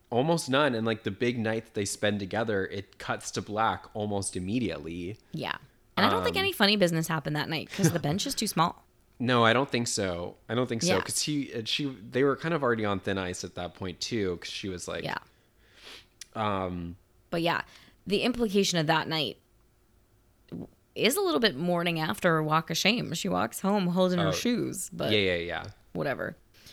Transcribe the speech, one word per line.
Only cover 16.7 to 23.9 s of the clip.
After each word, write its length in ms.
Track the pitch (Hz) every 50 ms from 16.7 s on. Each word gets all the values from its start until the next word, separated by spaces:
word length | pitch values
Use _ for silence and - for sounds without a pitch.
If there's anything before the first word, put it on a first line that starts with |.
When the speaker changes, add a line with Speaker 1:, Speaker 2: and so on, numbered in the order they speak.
| 90 87 85 85 90 - _ _ _ _ _ -
Speaker 2:
But 120 | - 170
yeah, 200 | 165 170 156 - - - - - - - _ _ -
the 160 | - - 143 -
implication 540 | 240 247 240 240 208 190 202 196 - 175
of 100 | 165 151
that 200 | 151 160 156 -
night 300 | - 160 160 143 104 - - _ _ _ _ _ _ _ _ _ _ _ _ _ _ _ _ _ _ _ _ _ -
w-, 180 | - - - - _ _ _ _ -
is 200 | - 151 220 285
a 60 | 392
little 180 | 403 359 320 262
bit 160 | 233 202 131
morning 440 | 131 175 180 175 170 170 175 170 160
after 380 | 156 156 208 - - 180 160
a 60 | 156 156
walk 260 | 151 156 160 160 -
of 80 | 165
shame. 360 | - - 190 233 233 - - 160
She 160 | 165 - 190
walks 320 | 180 180 - - - -
home 260 | - 190 208 208 180
holding 320 | 175